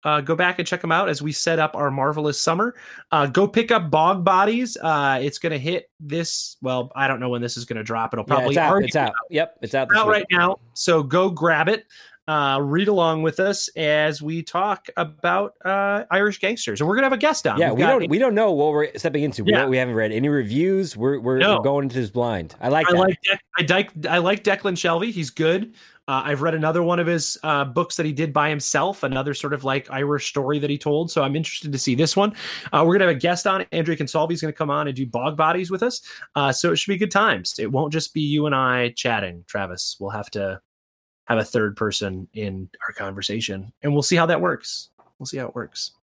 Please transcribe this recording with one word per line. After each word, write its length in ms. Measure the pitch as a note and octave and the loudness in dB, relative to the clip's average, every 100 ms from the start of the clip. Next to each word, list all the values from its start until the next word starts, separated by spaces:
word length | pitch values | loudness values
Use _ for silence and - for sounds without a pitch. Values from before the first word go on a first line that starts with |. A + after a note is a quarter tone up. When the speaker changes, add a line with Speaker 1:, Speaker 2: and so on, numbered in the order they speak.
Speaker 1:
Uh, 160 | D3+ D3+ | 0 0
go 120 | C#3 | 0
back 240 | D#3+ F3+ F3+ | 0 0 0
and 80 | E3+ | -4
check 160 | F3 | -4
'em 80 | E3 | 0
out 200 | E3 F#3+ | 2 2
as 100 | C#3+ | -2
we 100 | D3 | -4
set 280 | C#3+ - E3 | -2 0 0
up 180 | D#3 - | 0 0
our 140 | C#3+ | -2
marvelous 500 | C3+ C3+ D3+ D3+ C#3+ | 0 -2 0 -2 -2
summer. 340 | - E3+ A3+ - - - - | 0 0 0 -4 -20 -20 -2
Uh, 140 | D#3 C#3+ | 0 2
go 200 | C3 G3+ | 2 2
pick 240 | G#3+ A3+ | 2 2
up 200 | A3+ E3 | 2 2
Bog 340 | D#3 D#3+ G3 | 4 4 4
Bodies. 540 | F3 F#3 G3+ A#3 B3 - | 4 4 4 2 -2 -4
Uh, 380 | E3 D3+ C#3 C3+ | 0 2 2 2
it's 180 | C#3 - | 0 -2
gonna 200 | E3+ D3+ | -4 -2
hit 320 | C3+ F3+ - _ | -2 -4 -6 _
this, 560 | D3+ E3 E3 - - - | -6 -4 -4 -4 -8 -8
well, 280 | C3 B2+ B2+ C3 | -4 -4 -4 -2
I 100 | C3+ | 0
don't 140 | C3 | 0
know 80 | B2 | -2
when 140 | B2 | -2
this 160 | A#2+ A#2+ | -4 -6
is 80 | A#2 | -8
gonna 180 | A2+ | -8
drop. 300 | A2 A2+ A2+ | -4 -4 -2
It'll 80 | A#2 G#2 | -4 0
Speaker 2:
Yeah, 80 | |
Speaker 1:
probably 140 | C#3+ B2+ | 0 2
Speaker 2:
it's 60 | D3 | 2
out. 140 | D#3 | 4
Speaker 1:
already 160 | G3 G3 | 2 2
Speaker 2:
It's 100 | D#3+ | 0
out. 120 | B2+ | 0
Speaker 1:
be 20 | |
out. 40 | - - | -2 -4
Speaker 2:
Yep, 280 | D3+ E3 - | -2 -2 -4
it's 140 | A2+ | -4
out 80 | - C3+ | -2 2
Speaker 1:
It's 40 | |
Speaker 2:
this 80 | G#3 | 2
Speaker 1:
out 60 | G#3+ | 4
Speaker 2:
week. 60 | |
Speaker 1:
right 120 | G#3 - | 2 2
now. 260 | F3+ F3 G3 _ | 2 2 0 _
So 300 | - - E3 | -6 2 2
go 260 | C#3+ D#3+ F#3+ | 4 2 2
grab 400 | E3 E3 D3+ D#3 | 2 2 2 2
it. 160 | A3 - - - - - | 0 -4 -20 -20 -18 -4
Uh, 320 | D#3 C#3 C3+ | 0 2 0
read 240 | C#3+ D#3 G3+ | 0 0 2
along 340 | G3+ E3 D#3+ | 4 2 2
with 180 | D#3+ D#3 | 0 0
us 280 | F#3+ G3+ - - | 0 0 -4 -4
as 460 | D#3 D3+ D3+ D3 | 0 2 2 -2
we 180 | D3+ E3 | -6 -6
talk 440 | D#3+ F3 G3+ G3 - - | -4 -4 -2 -4 -6 -6
about, 580 | E3 D3+ F3 F3+ G3+ _ F#3 | -6 -2 0 0 -2 _ -2
uh, 380 | G3 G3 G3+ - | 0 0 -2 0
Irish 260 | F#3 G#3 G3 | 2 2 0
gangsters, 420 | F#3+ A#3 - G#2 | -4 -2 -6 -2
and 80 | D#3 | 0
we're 60 | |
gonna 120 | G#3+ C4+ | 2 2
have 60 | |
a 40 | C4 | 2
guest 280 | D4 D#4 D3+ | 2 2 0
on. 120 | G#2 | 2
Speaker 2:
Yeah, 100 | E3 | 2
Speaker 1:
We've 80 | A2+ | 4
Speaker 2:
we 40 | |
Speaker 1:
got 160 | E3 G3+ | 4 4
Speaker 2:
don't, 100 | F3 | 2
we 80 | E3+ | 2
don't 160 | B3+ | 4
know 180 | G#3 A3 | 4 4
what 200 | D#3+ D3 | 4 4
we're 160 | D3+ D3+ - | 2 0 0
stepping 280 | E3 D3 | -2 0
into. 200 | D3 A#2+ | -2 0
We 80 | G2+ | 2
Speaker 1:
Yeah. 100 | G#3 | 4
Speaker 2:
don't, 80 | C3+ | 4
we 60 | B2+ | 2
haven't 180 | B2+ A2+ | 2 2
read 160 | A2 | 0
any 160 | A2 C#3 | 2 2
reviews. 680 | D3 A2 B2 F3+ F#3+ F3+ G#2 | 2 0 0 2 2 -2 -2
We're, 220 | B2 C#3 | 0 0
we're, 180 | A#2 C3 | 0 2
Speaker 1:
No. 180 | F#3 F#3 | 4 2
Speaker 2:
we're 60 | |
going 220 | B2 C#3+ | 2 0
into 120 | C#3 B2 | 0 -2
this 100 | A2 | -4
blind. 440 | B2 A#2+ G#2 D#2+ - | -2 -2 -2 -6 -6
I 80 | B2 | 0
like 200 | D3 D#3+ | 2 2
Speaker 1:
I 40 | |
Speaker 2:
that. 60 | F3 | 4
Speaker 1:
like 200 | F#3+ F3+ - | 2 0 -2
Dec-, 100 | G3 _ F3 | -4 _ -4
I 160 | D#3 | 0
like, 320 | F3+ G3 D#3+ D3+ | 2 0 -6 -2
I 120 | F3 | 0
like 260 | F3 G3 | 2 0
Declan 300 | - G3 G3+ F3+ | 0 0 0 -2
Shalvey. 340 | F3 E3+ A3+ | 0 0 -2
He's 180 | G3 D3 | -4 -8
good. 460 | - D#3+ F3+ A3+ - - _ - | 0 2 2 -2 -12 -20 _ -4
Uh, 160 | C3+ | -4
I've 180 | C#3+ D3 | -2 -2
read 120 | D#3 | 0
another 280 | D#3+ D#3 E3 | 0 0 2
one 140 | E3+ F3 | 2 2
of 60 | E3 | 2
his, 300 | E3+ - - | 0 -2 -4
uh, 200 | D#3 D3 | 0 0
books 320 | C#3 B2 F3 - | 0 -2 -2 -2
that 80 | D#3 | -4
he 60 | |
did 200 | C#3 D#3+ | -2 0
by 160 | C#3+ D3+ | 2 0
himself, 540 | D3+ - D3+ F3 G3 | 0 -2 0 0 -2
another 280 | C3+ C3 C#3 | -4 -2 -4
sort 200 | C#3 D3 | -4 -4
of, 100 | C#3+ | -4
like, 240 | C3 C#3 - | -2 -2 -2
Irish 360 | C3 C#3+ D3 - | -4 -2 -2 -2
story 300 | - C3 D3 | -4 -2 -2
that 100 | C#3+ | -2
he 60 | C#3+ | -2
told. 320 | D3+ D3 E3 | 0 0 0
So 120 | - | 0
I'm 140 | C#3 C#3+ | 0 0
interested 340 | D#3+ - D3+ | -4 -6 -6
to 60 | C#3 | -4
see 160 | C#3 | 0
this 220 | B2 D#3+ - | 2 2 2
one. 160 | G#3 G#3 - - - | 0 0 -12 -12 -2
Uh, 100 | D3 E3 | 2 4
we're 80 | |
gonna 140 | F#3+ F#3 | 6 4
have 80 | C#3+ | 2
a 20 | |
guest 260 | E3+ F3 G#3 | 0 0 0
on. 180 | F#3+ F#3 | -2 -2
Andrea 240 | D#3+ E3 D#3+ | -2 -2 -2
Consalvi 360 | C#3 D#3+ D#3+ | -2 0 0
is 80 | E3+ | -2
gonna 120 | D#3 | -4
come 180 | D3 D#3 | -4 -2
on 160 | C#3+ D3+ | -2 -2
and 80 | C3 | -4
do 100 | C3 | -4
Bog 300 | A#2+ C3 D#3 | -2 -4 0
Bodies 340 | D#3 F3 F3+ | 0 2 -2
with 120 | F#3 | -2
us. 160 | A#3+ B3 - - - - | -2 -4 -12 -20 -8 -2
Uh, 140 | C#3 | 0
so 180 | C3 F3 | 2 2
it 40 | E3 | 0
should 140 | - | 0
be 40 | F#3+ | 0
good 140 | G3+ | 0
times. 460 | G3 A3 A2+ E2+ - | 2 2 2 -4 -6
It 100 | G#2+ | -2
won't 200 | C3 D3 | 0 0
just 200 | D#3 - | -2 -4
be 60 | C#3 | -2
you 240 | D3 D3+ D3+ | 0 2 2
and 80 | |
I 360 | C#3 C3 B2+ A#2+ | 2 2 2 0
chatting, 540 | - B2 A2+ G2 F2 F2+ | -2 -2 0 -2 -10 -8
Travis. 480 | G#2 F#2+ F2+ - - | -6 -6 -6 -8 -8
We'll 100 | G2 | -8
have 200 | G#2 G2+ | -8 -8
to 280 | G#2 G2 F#2 _ _ _ _ _ _ - | -4 -4 -6 _ _ _ _ _ _ -2
have 120 | A2+ | -2
a 60 | |
third 320 | G#2+ A#2+ G#2+ G#2 | 0 0 0 -2
person 500 | A2 - G2+ F#2 F#2 | -4 -2 -4 -6 -10
in 340 | A2 G#2 F#2+ F#2 - - | -10 -8 -8 -12 -12 -12
our 40 | |
conversation, 800 | - G2+ G2 - G#2 A#2 F#2+ G2+ _ | -10 -10 -8 -6 -4 -6 -8 -12 _
and 80 | D3 | -2
we'll 100 | D3 | 0
see 140 | C#3 E3+ | 2 2
how 100 | E3 | 2
that 140 | E3 | 2
works. 480 | F3 C#3+ - - - _ _ _ | 0 -4 -8 -12 -14 _ _ _
We'll 60 | C3+ | -10
see 100 | C#3 | -8
how 100 | B2 | -8
it 80 | |
works. 380 | - A2 - - _ | -8 -12 -10 -12 _